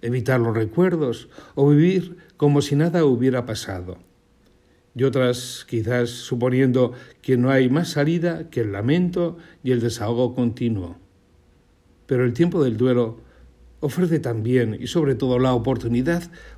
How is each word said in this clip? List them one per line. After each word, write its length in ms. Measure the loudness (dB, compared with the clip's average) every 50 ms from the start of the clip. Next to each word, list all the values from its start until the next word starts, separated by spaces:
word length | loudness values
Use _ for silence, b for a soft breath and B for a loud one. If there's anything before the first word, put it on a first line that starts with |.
evitar 380 | -4 -2 -4 -2 0 0 2 2
los 160 | 2 2 0
recuerdos 720 | 0 -2 -2 2 2 2 2 2 0 -2 -2 -4 -6 -8 B B B B B B
o 140 | 2 4 6
vivir 480 | 6 6 6 4 2 0 -2 -4 -14 B B B B _
como 240 | 2 2 4 2
si 140 | 2 2 0
nada 300 | 0 0 2 2 2 2
hubiera 400 | 4 2 2 2 0 0 0 -4
pasado. 520 | -4 -8 -8 -8 -10 -10 -10 -10 -12 -14 -16 -18 _ _ _ _ _ _ _ b b b b b b b b b b _
Y 80 | -2 0
otras, 640 | 0 2 2 2 2 0 -2 -6 -12 -14 -14 -12 -6
quizás 400 | -6 -4 -2 -2 0 0 -2 -2
suponiendo 840 | -4 -10 -8 -8 -4 -2 0 0 2 2 2 2 4 2 2 2 0 B B B B B
que 160 | -2 0 0 2
no 140 | 2 2
hay 180 | 4 4 4 4
más 200 | 2 0 0 -2
salida 600 | -2 -2 0 0 0 0 0 -2 -4 -4 -10 -8
que 120 | -6 -4
el 100 | -4 -4
lamento 680 | -4 -4 0 0 2 2 2 0 0 -2 -2 -2 -4 B B B B B _
y 80 | 0
el 80 | 0 0
desahogo 540 | 0 -2 -4 -4 -4 -4 0 0 0 0 0
continuo. 640 | 0 -2 -2 -2 -2 -4 -2 -2 -4 -6 -8 -12 -18 -20 _ _ _ _ _ _ _ _ _ _ _ _ _ _ _ _ _ _ _ _ _
Pero 180 | -2 0 0
el 80 | 0 2
tiempo 300 | 2 0 0 2 0 0
del 140 | 0 0 0
duelo 420 | 2 2 2 2 0 -2 -4 b b b b b b b b b -20 -20 -16 _
ofrece 400 | -6 -6 -2 -2 0 0 0 -2
también 560 | -2 -4 -6 -4 -2 0 2 2 2 0 -4 -6
y 80 | -8 -4
sobre 260 | -2 0 0 0 0
todo 240 | 0 0 0 0 2
la 160 | 2 2 2
oportunidad 680 | 0 0 -2 -2 -2 -2 -2 -2 0 0 0 -2 -2 -4 -8 B B B B B